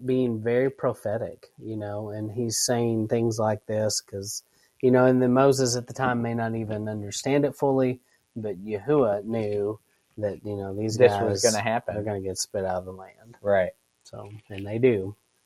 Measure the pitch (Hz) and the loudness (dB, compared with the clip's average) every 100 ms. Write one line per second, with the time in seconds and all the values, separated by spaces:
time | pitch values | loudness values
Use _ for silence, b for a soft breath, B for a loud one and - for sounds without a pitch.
0 | 127 131 123 113 110 120 135 135 123 110 | -2 0 0 0 0 0 0 0 -4 -2
1 | 107 110 107 - - - 107 110 104 104 | -4 -4 -6 -10 -20 -16 -10 -8 -6 -6
2 | 107 107 107 107 117 110 - 120 117 113 | -8 -8 -6 -4 -4 -2 0 2 2 0
3 | 107 117 117 113 110 104 - 107 107 - | 0 0 0 0 0 0 -2 -2 0 -2
4 | - 101 101 - - _ _ _ 131 127 | -6 -10 -10 -12 -14 _ _ _ 4 6
5 | 127 127 123 123 139 131 127 123 120 - | 6 6 4 6 6 4 2 0 -6 -4
6 | 131 120 117 117 113 113 107 107 107 107 | -2 -2 -2 -2 -4 -4 -6 -6 -6 -8
7 | 101 - 135 139 143 - 143 135 131 123 | -8 -6 0 2 2 0 0 2 2 -2
8 | _ _ _ - 107 90 104 104 107 147 | _ _ _ -8 -6 -6 -6 -6 0 2
9 | 120 101 104 113 107 104 101 110 _ _ | 4 0 -2 -2 -2 -2 -2 -4 _ _
10 | _ - 104 90 104 101 98 98 110 113 | _ -6 -4 -4 -8 -6 -6 -4 -2 6
11 | 123 101 110 98 117 110 110 113 - 107 | 6 6 0 2 2 0 0 -2 -2 -6
12 | 104 101 95 92 - 101 95 92 92 95 | -4 -4 -6 -6 -6 -4 -2 -4 -6 -14
13 | 95 - 113 113 101 98 90 - _ _ | -18 -20 -20 -6 2 2 2 -4 _ _
14 | - - 104 104 - 101 101 113 127 110 | -18 -16 -14 -16 -14 -12 -6 2 4 4
15 | 95 101 _ _ | 0 -10 _ _